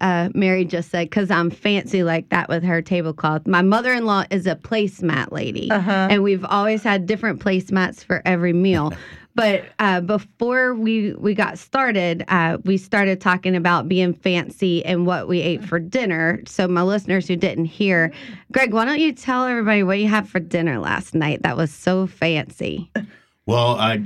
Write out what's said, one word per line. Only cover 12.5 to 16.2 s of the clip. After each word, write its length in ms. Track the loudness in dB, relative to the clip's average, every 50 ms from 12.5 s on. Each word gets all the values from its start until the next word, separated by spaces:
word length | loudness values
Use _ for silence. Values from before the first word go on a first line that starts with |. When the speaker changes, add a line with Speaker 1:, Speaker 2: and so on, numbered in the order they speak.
| 0 -2 0
Speaker 1:
we 120 | 0 0
started 440 | 0 0 0 0 2 2 2 0 2
talking 340 | 2 2 2 2 0 0 0
about 340 | 2 2 2 2 2 0 0
being 240 | 0 2 2 0
fancy 720 | 0 -2 -2 0 0 0 -2 -6 -6 -2 0 0 0 0 0
and 220 | -2 0 0 0
what 220 | 0 0 -2 -2 -2
we 120 | -2 0
ate 220 | 0 -2 -2 -4 -4
for 140 | -4 -4 -4
dinner. 640 | -4 -2 -4 -2 -2 0 0 0